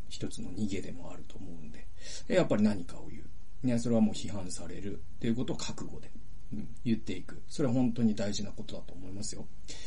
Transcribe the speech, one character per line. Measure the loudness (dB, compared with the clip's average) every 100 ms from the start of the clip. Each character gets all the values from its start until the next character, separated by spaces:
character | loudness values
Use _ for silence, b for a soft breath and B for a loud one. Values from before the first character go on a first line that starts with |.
| -2
一 | -2 -2
つ | -2
の | -2
逃 | -2 0
げ | 0
で | -2
も | -4 -4
あ | -4
る | -4
と | -4
思 | -2
う |
ん | -4 -4
で。 | -2 -2 B B B 2
で、 | 2
や |
っ | 4
ぱ | 4
り |
何 | 4 4
か | 0 -2
を | -2
言 | -2
う。 | -2 -2 -2 0 2
ね、 | 2
そ | 4
れ | 4
は |
も | 4
う |
批 | 4 0
判 | -2 -2
さ | -2 -2
れ | -2
る | -2 -2 -2 0
っ |
て | 0
い |
う |
こ | 2
と | 0
を | 0
覚 | 0 0
悟 | -2 -2
で、 | -2 -2 -2 -2 -2
う | -2
ん、 | -2 -2
言 | 0
っ | 2
て | 0
い | -2
く。 | -2 -2 -2
そ | 0
れ | 2
は |
本 | 4 4
当 | 4
に | 4
大 | 4 2
事 | 0
な | 0
こ | -2
と | -2 -2
だ |
と | -2
思 | -2 -2
い |
ま | -2
す | -2
よ。 | -2 -2 -2 -2 B